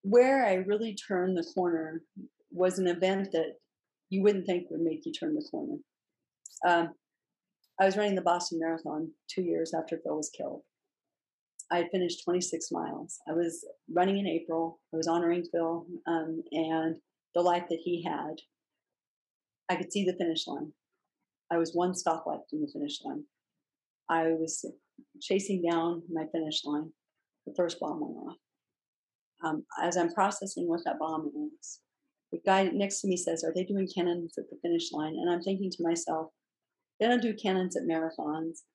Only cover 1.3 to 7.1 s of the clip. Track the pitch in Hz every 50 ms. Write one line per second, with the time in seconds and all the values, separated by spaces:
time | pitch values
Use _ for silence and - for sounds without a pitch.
1.3 | 190 175 170 - - - 180 175 170 160 160 160 160 165 160 _ _ 196 190 -
2.3 | _ _ _ _ - 175 185 185 185 196 190 180 175 170 185 185 196 196 196 190
3.3 | - 165 160 151 - - _ _ _ _ _ _ _ _ _ _ 185 196 190 208
4.3 | 208 190 175 - 180 180 175 - 170 156 165 165 156 - - 165 - - - -
5.3 | 156 151 151 - - - 147 131 - 147 - _ _ _ _ _ _ _ _ _
6.3 | _ _ _ - - - - 175 170 170 170 160 - _ _ _